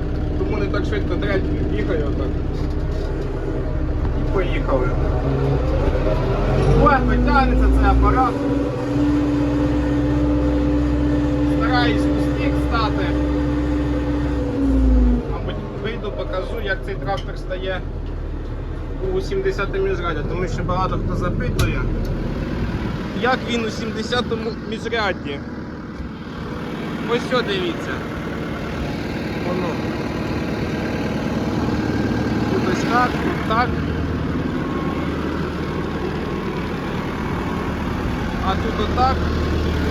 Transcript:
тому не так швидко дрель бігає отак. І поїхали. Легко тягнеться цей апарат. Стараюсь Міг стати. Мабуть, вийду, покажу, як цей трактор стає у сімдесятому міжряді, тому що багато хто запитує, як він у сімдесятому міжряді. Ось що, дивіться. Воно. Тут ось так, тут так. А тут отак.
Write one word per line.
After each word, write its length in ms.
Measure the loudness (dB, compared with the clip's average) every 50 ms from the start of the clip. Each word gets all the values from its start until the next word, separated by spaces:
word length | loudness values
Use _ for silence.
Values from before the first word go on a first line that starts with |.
| -2 -2 -2 -2 0 0 0 0
тому 180 | 0 0 0
не 100 | 0 0
так 180 | 0 0 0 0
швидко 300 | 0 0 0 0 0 0
дрель 260 | 0 0 0 2 2 2 0 0 0 0 0
бігає 340 | 0 0 0 0 0 0 0
отак. 240 | 0 0 0 0 0 0 0 -2 -2 -2 -2 -2 -2 0 0 0 0 0 -2 -2 -2 -2 -2 -2 -2 -4 -2 -2 -2 -2 -2 -2 -2 0 0 0 0 0 0 0 0 2 0
І 160 | 0 2 2
поїхали. 540 | 2 2 2 2 0 2 2 2 2 2 2 2 2 2 2 2 2 0 0 0 2 2 2 2 2 2 2 2 2 2 2 2 2 2 2 2 2 2 0 2 2 2 2 2 4 4 6 6 8 8
Легко 400 | 8 6 6 4 4 4 4 4
тягнеться 400 | 6 6 4 4 6 6 6 6 6 6
цей 140 | 6 6 6
апарат. 420 | 6 6 6 6 6 4 2 2 2 0 0 0 2 2 0 0 -2 -2 -2 0 2 2 4 4 4 4 4 2 2 2 2 2 2 2 2 2 2 2 2 2 2 2 2 2 2 2 4 4 4 4 4 2 2 2 2 2 2 2 2 2 2 2 2 2 2 2 2 2 2 2 2 2 2 2
Стараюсь 440 | 2 2 4 4 4 2 2 2 2 2 2 2 2 0 0 0
Міг 140 | 0 2 2 2 2 2
стати. 380 | 2 2 2 2 2 0 0 0 0 0 0 0 0 0 0 0 0 0 0 0 0 0 0 0 0 0 0 0 0 0 0 0 0 0 0 -2 0 0 2 4 4 6 6 6 6 6 6 6 4 4 2 -2 -4
Мабуть, 220 | -4 -4 -4 -4 -6 -6 -8 -8 -6 -4
вийду, 300 | -4 -4 -4 -6 -6 -4
покажу, 440 | -4 -4 -4 -4 -4 -4 -4 -4 -4 -2
як 140 | -2 -2 -2 -4
цей 100 | -6 -6
трактор 440 | -4 -2 -2 -2 -2 -2 -4 -6 -6
стає 420 | -4 -4 -4 -4 -2 -4 -4 -4 -4 -6 -6 -6 -6 -6 -6 -6 -6 -6 -6 -6 -6 -6 -6 -6 -6 -6 -6 -6 -6 -6 -4 -4 -2 0 0
у 60 | 0
сімдесятому 640 | 0 0 -2 0 0 0 0 0 -2 -2 0 0 0
міжряді, 360 | 0 0 0 0 -2 -2 -2 -2 -2
тому 200 | -2 -2 -2 -2
що 140 | -2 -2 0
багато 340 | 0 0 0 0 0 0 0 0
хто 120 | 0 0
запитує, 640 | 0 0 0 0 0 0 0 0 2 2 2 2 0 0 0 0 -2 -2 -2 -2 -2 -2 -4 -4 -4 -4 -4 -2 -2 -2 -2 -2 -2 -2 -4 -4 -4 -4 -6 -4 -2
як 180 | 0 2 2 0 0 -2
він 140 | -2 -2 -2
у 60 | -2
сімдесятому 800 | -4 -4 -6 -4 -4 -4 -4 -2 -2 -2 0 0 -2 -2 -2 -4 -6 -6 -6 -6
міжряді. 680 | -6 -6 -4 -2 -2 0 0 0 -2 -2 -4 -6 -6 -6 -8 -8 -8 -8 -8 -10 -10 -10 -10 -10 -10 -10 -10 -10 -10 -10 -10 -10 -10 -10 -8 -8 -8 -8 -6 -6 -6 -6 -6 -6 -6 -4 -2 -2
Ось 160 | -2 -2 0 0
що, 140 | 0 0 0
дивіться. 500 | 0 -2 -2 -2 -2 -4 -4 -6 -6 -6 -6 -6 -6 -6 -6 -6 -6 -6 -6 -6 -6 -6 -6 -6 -6 -4 -4 -4 -4 -4 -4 -4 -4 -4 -4 -4 -4 -4 -4 -2 -2
Воно. 200 | -2 -2 -2 -2 -2 -2 -4 -4 -4 -4 -4 -4 -4 -4 -4 -2 -2 -2 -2 -4 -4 -4 -2 -2 -2 -2 -2 -4 -4 -4 -4 -2 -2 -2 -2 -2 -2 -2 -2 0 0 0 0 0 0 0 0 0 0 0 0 0 0 0 0 0 0 0 0 0 0
Тут 200 | 0 0 0 0
ось 100 | 0 0 0 2
так, 160 | 2 2 2
тут 380 | 0 0 -2 -2 -2 -2 -2 0
так. 200 | 0 0 0 0 0 -2 -2 -2 -2 -2 -2 -2 -2 -2 -2 -2 -2 -2 -2 -2 -2 -2 -4 -2 -2 -2 -2 -2 -2 -2 -2 -2 -2 -2 -2 -2 -2 -2 -2 -4 -4 -4 -4 -4 -4 -4 -4 -4 -4 -4 -4 -4 -4 -4 -4 -4 -4 -4 -4 -4 -4 -4 -4 -4 -4 -4 -4 -4 -4 -4 -4 -4 -4 -4 -4 -2 -2 -2 -2 -2 -2 -2 -2 -2 -2 -2 -2 -2 -2 -2 -2 -2 -2 -2 -2 -2 -2 -2 0
А 40 | 0
тут 380 | 0 0 0 -2 -2 -2 -2 0
отак. 260 | 2 2 2 2 2 2 0 0 0 0 0 0 0 0 0 0 0 0 0 0